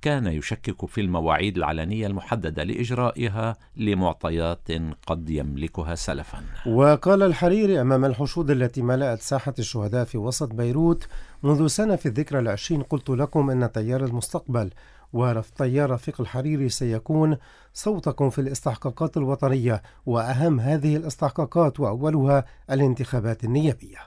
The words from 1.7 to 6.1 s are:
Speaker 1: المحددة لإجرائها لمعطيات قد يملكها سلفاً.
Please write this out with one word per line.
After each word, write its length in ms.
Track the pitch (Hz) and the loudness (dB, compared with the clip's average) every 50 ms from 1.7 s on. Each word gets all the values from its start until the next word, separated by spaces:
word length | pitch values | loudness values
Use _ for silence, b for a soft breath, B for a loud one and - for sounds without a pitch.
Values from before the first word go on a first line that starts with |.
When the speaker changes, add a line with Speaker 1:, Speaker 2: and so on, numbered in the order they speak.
| 78 80 80 85 104 110 110 101 | -2 -2 -4 -4 -4 -4 -2 -2
Speaker 1:
المحددة 560 | 98 95 - - 117 110 92 82 78 76 76 | -4 -4 -4 -4 -4 -4 -4 -4 -4 -4 -4
لإجرائها 920 | 90 113 - 120 113 127 120 123 120 - - 120 113 98 113 110 113 110 b b b b | -4 -2 -4 -2 -4 -2 0 0 -2 -2 -2 -4 -4 -4 -4 -4 -4 -6 b b b b
لمعطيات 920 | - 110 104 101 92 92 87 82 - - 80 82 85 82 82 85 - - - 82 82 82 80 78 - - - | -4 0 0 2 2 2 0 0 -2 -4 -4 -2 0 -2 -2 -4 -4 -6 -6 -4 -4 -4 -6 -8 -10 -6 -4
قد 220 | 82 85 82 78 | -4 -4 -4 -4
يملكها 680 | 80 76 69 71 71 67 76 80 - - 80 78 85 | -4 -4 -4 -4 -4 -6 -6 -6 -6 -6 -6 -6 -6
سلفاً. 480 | 82 - - | -6 -6 -6